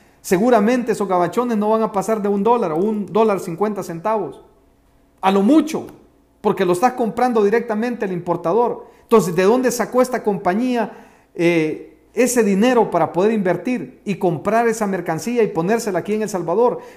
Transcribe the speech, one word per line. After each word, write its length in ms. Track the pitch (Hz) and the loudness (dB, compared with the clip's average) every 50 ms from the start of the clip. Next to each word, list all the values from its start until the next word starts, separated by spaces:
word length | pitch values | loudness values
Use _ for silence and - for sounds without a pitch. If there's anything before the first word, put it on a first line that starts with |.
| _ _ _ _ | _ _ _ _
seguramente 720 | - - 190 175 220 254 247 214 202 226 254 254 226 - | -4 -2 0 2 4 4 4 4 4 4 2 0 0 -2
esos 160 | 202 208 208 | -2 -2 -2
gabachones 500 | 185 185 175 175 170 175 233 254 247 226 | 0 0 0 0 0 0 -2 -2 0 -2
no 140 | 208 208 214 | -2 0 0
van 100 | 220 220 | 0 0
a 100 | 220 214 | 0 -2
pasar 300 | 220 - - 220 220 220 | -2 -4 -2 -2 -2 -2
de 80 | 196 208 | -2 -2
un 140 | 202 202 196 | -2 0 2
dólar 300 | 226 247 233 214 165 151 | 2 2 2 0 -2 -2
o 40 | |
un 300 | 165 196 220 214 214 196 | -2 -2 -2 -2 -4 -6
dólar 320 | 151 165 208 226 214 196 175 | -2 0 2 2 2 2 -2
cincuenta 420 | - 175 165 - 202 220 202 196 | -4 -8 -4 -2 -2 -2 -2 -4
centavos. 600 | 170 - 165 165 165 220 220 208 180 139 - - - _ _ _ _ _ _ _ _ _ _ _ _ _ _ - - | -8 -8 -10 -6 -4 -2 -2 -2 -4 -6 -10 -14 -20 _ _ _ _ _ _ _ _ _ _ _ _ _ _ -2 0
A 60 | 190 | 2
lo 100 | 196 202 | 2 4
mucho, 460 | 196 226 302 320 - - - 156 - - - - - _ _ _ _ _ _ _ | 4 6 6 4 4 2 -6 -8 -10 -10 -18 -20 -20 _ _ _ _ _ _ _
porque 240 | - 208 - - 190 | -2 -2 0 0 2
lo 80 | 180 175 | 0 2
estás 200 | 175 - 240 240 | 2 2 0 2
comprando 520 | - 233 208 - 240 247 254 233 226 202 | 0 -4 -2 0 0 0 2 2 2 2
directamente 580 | 202 220 233 233 233 214 214 233 247 233 - 226 | 4 2 2 0 -2 -4 -4 -2 -4 -4 -4 -6
el 80 | 190 | -6
importador. 760 | 180 170 170 180 170 165 - 165 185 226 240 226 - - - - - _ _ | -6 -6 -2 -2 -4 -2 0 0 0 0 0 0 -2 -8 -12 -20 -20 _ _
Entonces, 300 | - 233 220 165 180 165 | 4 4 4 4 4 0
¿de 100 | 180 185 | 2 4
dónde 280 | 196 233 254 254 240 | 4 4 4 2 0
sacó 300 | - - 208 - - 254 | -2 -2 -6 -2 0 0
esta 200 | 254 254 254 - | 0 0 0 -4
compañía, 720 | - 214 196 175 - 180 185 220 254 254 247 233 208 - - - - - _ _ _ _ - | -2 -2 -4 -2 -2 -2 0 0 0 0 -2 -2 -2 -4 -8 -16 -20 -20 _ _ _ _ -6
eh, 640 | - 170 170 170 165 156 156 143 - - - - _ _ _ - | 0 0 2 2 2 0 0 -4 -6 -12 -18 -20 _ _ _ -2
ese 300 | 220 254 240 247 247 220 | 0 0 2 2 2 2
dinero 480 | 202 196 190 220 262 254 233 202 - | 2 2 2 4 4 4 2 2 2
para 220 | - 170 160 151 - | 2 0 0 0 0
poder 180 | 170 190 214 | 0 0 2
invertir 680 | 226 214 185 185 170 175 - 247 254 220 147 - - - - | 0 0 0 0 -2 -2 -2 -4 -4 -4 -6 -10 -14 -12 -6
y 120 | 208 190 | -6 -4
comprar 520 | - 202 175 165 143 - 202 220 226 233 | -2 0 -2 -2 -2 -2 -2 0 2 2
esa 180 | 233 220 226 214 | 0 0 0 -2
mercancía 560 | 202 190 175 175 180 160 156 - 233 247 240 | -2 -2 -4 -4 -4 -4 -4 -4 -4 0 0
y 60 | 214 | 0
ponérsela 520 | - - 160 165 190 233 226 226 214 185 170 | 0 0 -2 0 0 0 0 0 -2 -4 -4
aquí 140 | 165 202 214 | -2 -2 -4
en 100 | 214 214 | -4 -4
El 40 | 208 | -4
Salvador? 520 | 208 180 165 165 175 214 240 233 175 - - - - | -4 -6 -4 -2 0 2 2 2 0 -2 -12 -18 -14